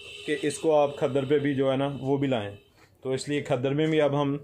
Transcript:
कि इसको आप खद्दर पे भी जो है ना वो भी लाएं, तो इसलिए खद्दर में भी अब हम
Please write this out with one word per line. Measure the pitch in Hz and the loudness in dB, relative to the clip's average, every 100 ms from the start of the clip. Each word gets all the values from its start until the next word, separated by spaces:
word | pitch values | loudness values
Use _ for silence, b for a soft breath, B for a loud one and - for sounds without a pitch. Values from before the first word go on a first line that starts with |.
| - - - | -18 -12 -6
कि | 147 | -2
इसको | 151 139 160 | -2 -2 2
आप | 151 143 143 | 4 4 2
खद्दर | 147 131 | 0 0
पे | 131 147 | 2 2
भी | 139 | 2
जो | 135 135 | 2 2
है | 135 | 2
ना | 139 135 | -2 -4
वो | 131 139 | -2 0
भी | 139 | 0
लाएं, | 123 101 101 - b b _ | 0 -4 -10 -20 b b _
तो | 127 | -6
इसलिए | 131 143 147 | -6 -2 -4
खद्दर | 143 131 135 | -2 -2 0
में | 143 160 | 0 2
भी | 156 | 2
अब | 143 | 2
हम | 143 143 143 | 2 0 -2